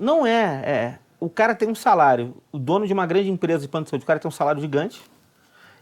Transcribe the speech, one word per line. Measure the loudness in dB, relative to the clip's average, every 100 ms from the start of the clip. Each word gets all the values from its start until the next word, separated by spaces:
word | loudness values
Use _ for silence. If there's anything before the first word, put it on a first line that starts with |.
não | 0 2 4
é, | 2 0 -2
é, | -2 -2 -2 -6 _ -10
o | -8
cara | 0 0
tem | 2 -2
um |
salário, | -2 2 4 6 4 -2 -10 _
o | -8
dono | -2 0 0
de |
uma | -2 0
grande | 0 0
empresa | -2 0 -2
de | -2
plano | -6
de | -4
saúde, | -6
o | -2
cara | -2
tem | -2
um |
salário | -2 -2 0
gigante, | -2 -2 -4 -10 -20 _ _ _ _ _ -20 _